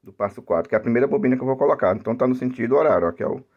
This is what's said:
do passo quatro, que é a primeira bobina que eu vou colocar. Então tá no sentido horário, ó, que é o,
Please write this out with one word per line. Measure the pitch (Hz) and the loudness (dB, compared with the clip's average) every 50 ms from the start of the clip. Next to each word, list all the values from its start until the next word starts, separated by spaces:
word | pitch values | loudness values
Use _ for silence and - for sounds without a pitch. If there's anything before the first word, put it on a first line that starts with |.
| _ | _
do | - - | -20 -8
passo | _ 101 101 - - | _ -6 -6 -6 -10
quatro, | - - 87 82 - - | -4 -2 -2 -2 0 0
que | 113 | -2
é | |
a | 107 | -2
primeira | - 117 117 120 135 | 0 2 2 2 2
bobina | - - - 104 127 131 | 2 0 0 2 0 0
que | 127 | 0
eu | 127 | 0
vou | 131 135 | -4 0
colocar. | 127 139 151 156 - - 92 95 | 0 2 0 2 2 2 0 0
Então | 107 - 113 117 | 0 -2 -6 -2
tá | 123 127 | 0 0
no | 127 127 | 0 0
sentido | 127 127 127 127 - 113 117 131 | -2 -4 -6 -4 -4 -2 2 2
horário, | 147 160 151 101 90 85 85 | 2 4 4 2 2 0 -2
ó, | |
que | 82 - | -2 -4
é | - | -6
o, | - - - - _ _ | -6 -6 -8 -10 _ _